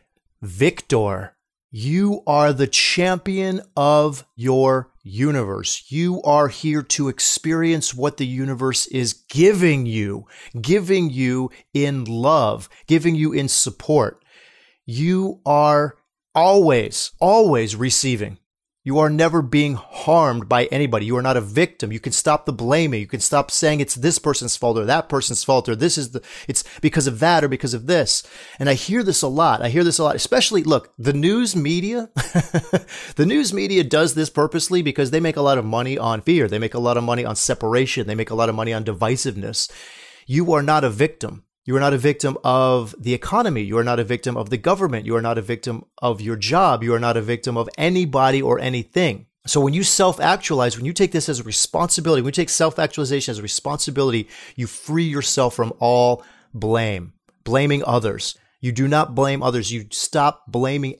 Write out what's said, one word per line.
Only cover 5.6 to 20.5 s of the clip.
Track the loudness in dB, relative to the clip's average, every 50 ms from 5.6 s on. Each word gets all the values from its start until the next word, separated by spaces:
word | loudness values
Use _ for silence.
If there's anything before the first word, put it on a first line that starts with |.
| -6 -6 -8 -8 -10 -8
You | -4 -2 -2 0 -2 -2 2
are | 2 4 4 4 2
here | -2 -4 -4 -2 -2 -2 -2
to | -2 -2 -2 -2
experience | -4 -2 -2 -2 -2 -2 -2 -2 -2 0 0 2 2 0 0 -2 -6 -4
what | -2 -4 -4 -2
the | -4 -6
universe | -4 -4 -4 -4 -4 -4 -2 -2 -2 -2 -2 -4
is | -2 -4 -2 -2 -2 -4
giving | -8 _ -6 2 4 4 6 6 4 2 2 2 2 -2
you, | -4 -2 -4 -4 -4 -6 -10 -12 _ -20 -20 -20 -14 -12 -8
giving | 0 0 0 0 2 2 2 2 2 -2
you | -2 -2 0 0 0 -2 -4 -6 -8 -14 _ _ -2
in | 0 0 0 -2 -4 -6
love, | -4 -4 0 2 4 4 4 4 2 0 -4 -10 -16 -20 -20 0
giving | 2 2 2 4 2 2
you | 2 0 0
in | 0 -2 -2
support. | 0 0 -2 -2 -2 -4 -8 -2 2 2 2 2 0 -4 _ _ _ _ -20 -20 _ _ _ _ _ _ _ _
You | -10 -6 -2 0 0 0 0 0 -2 -6 -6 _
are | 2 4 4 6 4 4 4 2 0 -6 _ _ _ _ _ _ _ _
always, | 4 4 6 6 6 6 6 4 4 2 0 -4 -6 -8 -8 -2 0
always | 4 4 6 6 6 6 4 2 2 0 -2
receiving. | -4 -2 0 0 0 0 0 -2 -2 -4 -8 -10 -16 _ _ _ _ _ _ _ _ _
You | -2 2
are | 2 2 2
never | 4 4 2 4 2 0 0
being | 2 2 2 2 2 -2
harmed | -6 -8 -12 -16 -6 0 4 4 4 4 4 0 -2 -2
by | 0